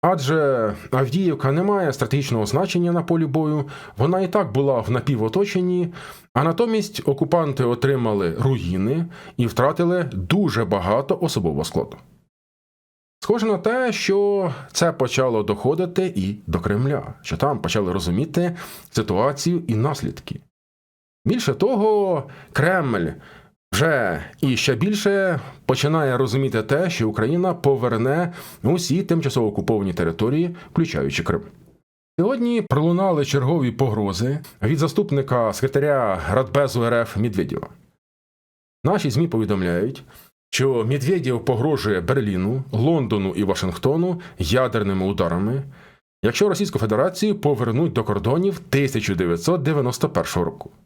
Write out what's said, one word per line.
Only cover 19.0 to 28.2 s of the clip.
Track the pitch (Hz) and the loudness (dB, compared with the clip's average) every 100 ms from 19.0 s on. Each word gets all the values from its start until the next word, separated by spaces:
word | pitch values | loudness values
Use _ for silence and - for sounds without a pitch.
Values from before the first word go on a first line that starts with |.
| 110 92 127 143 - 175 175 | 0 2 2 0 0 0 0
і | 110 | 0
наслідки. | 131 151 - - - - _ _ _ _ _ _ _ _ - | 0 -2 -6 -8 -12 -12 _ _ _ _ _ _ _ _ 0
Більше | 240 - | 0 0
того, | 139 202 247 214 214 196 165 - - - | 2 2 2 2 2 2 0 -4 -16 -8
Кремль | - 151 185 143 107 80 69 - - - _ _ | 0 2 2 0 0 -2 -4 -16 -20 -20 _ _
вже | 98 156 147 104 78 82 - | 0 2 2 0 -4 -8 -4
і | 139 120 | 0 0
ще | - 123 | 0 0
більше | 175 208 208 196 190 156 - - - | 0 0 2 2 0 -2 -6 -16 -2
починає | 131 147 160 143 123 | 0 2 2 2 0
розуміти | 131 120 135 110 | 0 0 0 -2
те, | 107 135 180 | 0 0 0
що | 165 110 | 0 -2
Україна | 107 110 170 185 | 0 0 0 0
поверне | 175 - 135 120 113 123 151 | 0 2 2 2 0 0 0